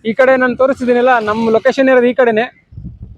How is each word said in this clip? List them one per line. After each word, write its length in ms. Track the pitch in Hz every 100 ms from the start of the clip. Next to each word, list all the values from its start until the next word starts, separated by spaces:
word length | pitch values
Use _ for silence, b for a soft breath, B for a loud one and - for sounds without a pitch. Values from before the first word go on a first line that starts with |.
| 220
ಈ 80 |
ಕಡೆ 240 | 220 254 262
ನಾನು 180 | 254 240
ತೋರಿಸ್ತಿದ್ದೀನಲ್ಲ, 640 | 262 269 247 240 247 247
ನಮ್ಮ 300 | 214 220 226
ಲೊಕೇಶನ್ 400 | 220 262 254 269
ಇರೋದು 160 | 254 240
ಈ 80 |
ಕಡೆನೆ. 320 | 247 240 220 247 _ _ - - - -